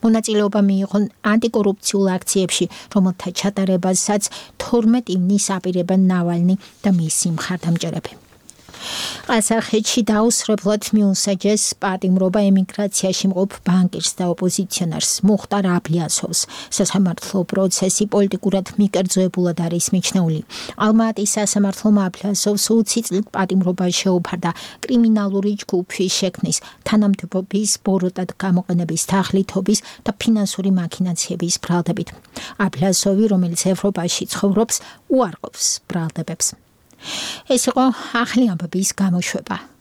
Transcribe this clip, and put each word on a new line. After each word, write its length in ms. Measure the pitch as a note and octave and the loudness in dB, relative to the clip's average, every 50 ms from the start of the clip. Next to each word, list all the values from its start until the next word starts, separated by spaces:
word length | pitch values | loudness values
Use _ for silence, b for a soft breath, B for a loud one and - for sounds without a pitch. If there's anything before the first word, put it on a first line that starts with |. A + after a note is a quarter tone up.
| - | 4
მონაწილეობა 560 | A#3 A3 A3+ A3 - G#3+ G#3 G#3 G3+ G3+ G#3+ | 4 2 2 2 0 2 2 2 2 2 2
მიიღო 360 | G3+ G3 G3 F#3+ G3 F#3+ - G#3 G#3 G3+ _ _ _ G#3+ G#3 | 4 4 4 2 0 0 0 0 0 0 _ _ _ 2 2
ანტიკორუფციულ 720 | A#3 A#3 A3+ - A3+ G3+ G3+ G3 - - - - G3 G3 F#3+ F#3 F#3 | 2 2 2 0 2 2 2 0 0 -4 -2 0 2 2 2 0 -2
აქციებში, 480 | - - - G3 F#3+ E3+ - - F#3 - B B B B - | -4 -2 0 0 0 0 0 -2 -2 -2 B B B B 0
რომელთა 360 | G#3 F#3 F#3 F#3 _ - F3+ F3+ | 2 2 2 0 _ -8 -8 -8
ჩატარებასაც 880 | - - G3 G3+ - G3 F#3+ F#3+ F3+ F3+ F#3 F#3 F#3 - - G#3 G#3 G#3 - B B B B B _ | -2 -2 -2 -2 0 0 0 0 0 2 0 0 0 0 0 0 -2 -2 -4 B B B B B _
თორმეტ 440 | - - - A#3+ A3+ A3 A#3 B3 A#3+ - | -6 0 0 2 4 4 2 2 0 -2
ივნის 360 | F3+ F#3 F3+ F3+ G3+ G3+ - - F#3+ F#3 | -2 0 2 2 2 2 0 0 -4 -4
აპირებენ 440 | - F#3 F3+ F3+ F3 F3+ F#3 F#3+ F#3+ | -2 -2 -2 -2 0 2 4 4 4
ნავალნი 500 | F#3 F#3 F3+ E3+ E3+ F3 E3+ F3 F3+ F#3+ G3 B B B B - | 4 4 2 0 0 0 2 2 2 2 0 B B B B 0
და 40 | G3+ F#3+ | 0 2
მისი 340 | F3 E3 D#3 - - - F3 E3 | 2 2 0 -2 -2 -2 -2 -2
მხარდამჭერები. 800 | D#3 - - F3+ F3 - E3+ E3 E3+ - E3+ - E3 - - - - _ _ _ _ _ _ - B B B B B B B B B B B B B B B | -4 -4 -6 -6 -4 -2 -2 -2 0 -2 -4 -6 -6 -8 -10 -16 -18 _ _ _ _ _ _ -20 B B B B B B B B B B B B B B B
ყაზახეთში 760 | C#4 A3+ G3+ - A3+ A3+ G#3+ - - A3 G#3+ - - B3+ A3+ - | 0 0 2 2 0 0 0 0 0 0 0 0 0 0 2 2
დაუსრებლად 760 | A3 G#3 A3 A#3+ A3 - - - G#3+ G#3 - G3 G#3 G#3 - - - | 2 2 2 2 2 0 0 -2 -2 0 2 0 0 0 -2 0 2
მიუსაჯეს 680 | G#3+ G#3 G3 F#3+ - - - G3 F#3 - G3+ G#3+ G#3 - - - _ | 4 4 4 2 0 0 -2 -2 0 2 2 2 2 0 -2 -4 _
პატიმრობა 580 | - G3 F#3 F#3 - F#3 F#3 F#3+ F#3+ F#3 F#3 G#3+ G3+ G3 | -4 -4 -2 0 0 2 2 4 2 2 2 4 4 6
ემიგრაციაში 800 | G3 F#3+ F#3 - - - G#3 G3+ - - - F#3+ F#3 - - F#3+ F#3+ | 6 4 4 0 -2 -4 -4 -2 -2 -2 0 0 -2 2 0 0 2
მყოფ 180 | F3+ F#3+ G3 - - - - | 2 -2 -2 -2 -6 0 2
ბანკირს 440 | F3 F#3 F3+ F3+ - E3 E3 - - | 4 4 4 2 0 -2 -6 -6 -4
და 100 | - F#3 F3 | -2 -2 -2
ოპოზიციონერს 800 | E3+ - F#3 F3+ - - G3 F3+ - - F3+ E3 D#3 D#3 - - - - - G3 | 0 0 0 0 0 0 -4 -4 -4 -4 -4 -2 -2 -2 -2 -2 -2 2 2 2
მუხტარ 380 | G#3+ G3 - - - G3+ G3 F#3 F3 F3 | 2 2 0 -2 -2 0 2 2 0 0
აბლიასოვს. 640 | - D#3 D#3+ E3+ E3 D#3 - - - E3 E3 - - B B B B B - - | 0 0 -2 -2 0 -2 -4 -4 -4 -4 -4 -4 -6 B B B B B -2 -2
სასამართლო 640 | G3+ - - F#3+ G3 F3+ E3 - - - - G3 F3 - | -2 0 2 2 2 2 0 -4 -8 -4 -2 -4 -2 -2
პროცესი 520 | - F#3+ F#3+ F#3+ - - - F#3+ - - G#3 G3+ | 0 0 0 0 0 0 0 0 0 0 -2 0
პოლიტიკურად 580 | - G#3 G3+ G3 - F#3 - G#3 F3+ F#3+ F#3 - - - | 2 2 2 2 0 -2 -2 0 0 0 -2 -2 0 2
მიკერძოებულად 800 | G#3 G3 - F3 F#3+ F#3 - F#3+ F#3 F#3 - F#3 F3+ F3 E3+ E3+ E3+ E3+ | 2 2 2 0 0 0 2 2 2 2 2 0 0 0 0 0 -2 -2
არის 180 | E3+ E3+ - - | -2 -2 -2 0
მიჩნეული. 480 | - F#3 F3 - - F#3+ F3 E3 D#3+ D#3 - B B B B B B B | 0 0 0 0 0 2 2 2 0 -2 -4 B B B B B B B
ალმატის 520 | G#3 G#3+ G#3+ A3 A3+ A3+ A3 - G#3 G#3+ - | 2 4 4 4 4 2 0 -2 -2 -2 0
სასამართლომ 600 | G#3+ G#3 G3 - G#3 G3+ G3 F#3+ - - G#3+ G#3+ G#3 G3 F#3 | 0 0 0 2 2 2 2 0 0 2 4 4 4 4 2
აბლიასოვს 580 | - - - G3+ G3+ - - G#3 G#3 G3+ - - G#3+ | -2 -4 -4 -2 -2 0 0 0 0 0 2 2 4
ოცი 240 | A3+ A3 - - A#3 A3+ | 2 2 2 0 -2 -2
წლით 220 | - F3 F#3+ G#3+ - - | 0 -2 -2 -2 -2 -2
პატიმრობა 500 | - F#3+ F#3+ F#3+ F#3+ F#3 F3+ F3+ - F#3+ F3+ | -2 -2 2 2 2 2 2 0 0 0 0
შეუფარდა 600 | F3 - - G3 F#3 F3+ F3 - - F3 F3 E3+ E3+ B B B B B - | 0 0 0 2 2 2 0 -2 -6 -4 -4 -4 -4 B B B B B -6
კრიმინალური 680 | - B3+ A#3+ A#3 A3+ A3 G#3+ G3+ G3+ F#3+ G3 G3 G#3 G#3 G3+ | 0 2 4 4 4 4 2 2 0 0 0 0 0 -2 -4
ჯგუფის 500 | - - - F3+ F#3 _ - - F#3+ F#3 - - | -6 -4 -2 -2 -2 _ -4 -2 -2 -2 0 0
შექმნის, 380 | - F#3 F3+ - - E3+ E3 - B B B B B - | -2 -2 -2 -2 -4 -2 -2 -6 B B B B B 0
თანამდებობის 840 | - G#3+ G#3 G3+ G3 - - F3 - F#3 F#3 - - G3 G#3+ G3+ - - _ | 2 4 4 4 2 0 -2 -4 -4 -4 -4 -2 -2 -2 -2 -2 -4 -2 _
ბოროტად 460 | - F#3+ F#3+ F3+ F3+ F3+ - F#3 F3+ - _ | 0 0 2 0 -2 -2 -4 -6 -6 -6 _
გამოყენების, 640 | - F#3+ F3+ F3+ F3+ - F3+ F3 F3 D#3+ E3 D#3+ - - | 0 2 2 0 2 0 -2 -2 0 -2 -4 -4 -2 0
თაღლითობის 680 | G3 G3 F#3 - - F3 - - - F#3+ F#3+ - G#3+ - B B B B B | 0 0 0 2 0 0 0 0 -2 -2 0 2 0 0 B B B B B
და 60 | - A#3+ _ | -6 -4 _
ფინანსური 500 | - - A3+ G#3+ G3+ G3 - - F#3 G3 | 0 2 2 2 2 -2 -2 -2 0 2
მაქინაციების 840 | F#3+ F#3 E3+ E3+ - - F#3 F3+ E3+ - - - F3+ F3 E3+ E3+ - - - | 2 2 0 -4 -4 -4 -2 -2 -2 -4 -4 -6 -4 -4 -2 -4 -4 -4 -2
ბრალდებით. 440 | - E3+ F3 E3+ - E3 D#3 E3 - - - _ B B B B B B B G#3 | -2 0 0 0 0 -2 -4 -4 -8 -10 -20 _ B B B B B B B -4
აბლიასოვი, 580 | F#3+ - B2+ E3 G3 F3+ - - G3+ G3 G3 A3 A3 G3+ | -4 -2 0 0 0 0 2 2 2 2 4 4 4 4
რომელიც 280 | F#3 F3+ F3 E3+ - - - F#3+ | 2 2 0 -2 -2 0 0 0
ევროპაში 500 | F3+ - G3+ G3 - E3+ F3 - - - - | 2 0 -2 -2 0 -4 -4 -4 -4 -6 -6
ცხოვრობს, 440 | - - - G3+ F#3+ G#3 A3+ A#3 - - B B B B B _ | -6 -2 0 0 2 2 0 0 -2 -6 B B B B B _
უარყოფს 540 | C4+ C4 B3 F#3 D3+ - - - - - - - - - _ _ | 2 2 2 0 -2 -10 -14 -16 -10 -4 -4 -4 -4 -4 _ _
ბრალდებებს. 580 | - F3+ E3 D#3+ - - D#3+ - E3 - - - - _ _ _ _ _ _ _ B B B B B B B B B B B B C4+ | -4 -4 -4 -4 -4 -6 -8 -8 -6 -6 -6 -6 -6 _ _ _ _ _ _ _ B B B B B B B B B B B B 0
ეს 160 | B3 - - | 0 0 0
იყო 140 | - C4+ B3+ C4 A#3 - - - - A#3 | 2 2 2 2 2 0 -6 -6 -2 -2
ახალი 280 | A#3+ - - A#3 B3+ A3+ | -2 0 2 2 2 2
ამბების 400 | F#3 E3 F3+ E3 - F#3 G3 - - - | 0 -2 -6 -4 -4 -2 -2 -2 0 0
გამოშვება. 580 | G3 F#3+ F3 F3 F3 - - - - - - - - - _ _ | 0 2 2 0 -2 -2 -6 -8 -6 -6 -10 -10 -10 -16 _ _